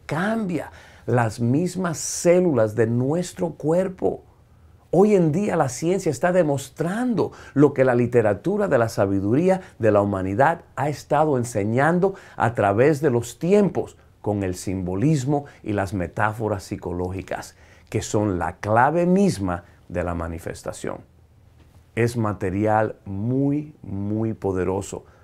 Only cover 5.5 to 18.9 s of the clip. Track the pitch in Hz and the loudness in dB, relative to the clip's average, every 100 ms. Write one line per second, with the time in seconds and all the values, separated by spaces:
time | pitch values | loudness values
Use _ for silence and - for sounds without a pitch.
5.5 | 175 135 - 165 190 165 127 175 180 151 | 0 0 -2 -2 -2 -2 -2 2 2 2
6.5 | 139 - - 156 214 254 185 113 - - | -2 -4 -6 -4 -2 -2 -2 -2 -6 -4
7.5 | 135 143 131 131 120 120 120 107 101 170 | 4 4 6 2 2 2 4 2 0 -2
8.5 | 208 190 131 113 - 101 98 101 131 185 | -2 2 2 2 0 0 0 0 2 2
9.5 | 180 - - 110 104 101 95 92 101 147 | 0 -4 -2 2 4 2 -2 -2 2 2
10.5 | 165 - - 143 135 - 147 156 127 117 | 0 -6 -6 -4 -6 -2 0 2 0 -2
11.5 | 107 101 120 151 175 190 190 - - 120 | -4 -2 2 2 2 0 -2 -12 -2 -2
12.5 | 120 101 101 143 143 151 120 120 - 165 | 2 2 4 2 2 2 0 -2 -4 2
13.5 | 208 196 120 - - - _ 107 104 95 | 4 4 0 -8 -12 -20 _ -4 -2 -2
14.5 | 87 101 92 90 95 143 151 127 143 143 | -4 -6 -4 -4 0 2 2 0 -2 -4
15.5 | - - 101 95 101 85 - 107 107 107 | -10 -4 -2 -2 -4 -4 -2 -2 -2 -4
16.5 | 98 - 95 87 90 90 95 - 55 - | -4 -6 -10 -6 -6 -6 -6 -8 -10 -10
17.5 | - - - - 113 - 110 104 87 82 | -20 -20 -20 -8 -6 -2 -2 0 -2 -4
18.5 | - 101 113 135 | -6 0 4 4